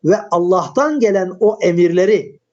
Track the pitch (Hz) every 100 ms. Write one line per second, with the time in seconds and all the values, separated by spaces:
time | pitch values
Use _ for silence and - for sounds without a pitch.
0 | 151 202 - 170 175 185 143 - 294 302
1 | 226 190 185 190 214 214 196 170 170 175
2 | 190 190 - - _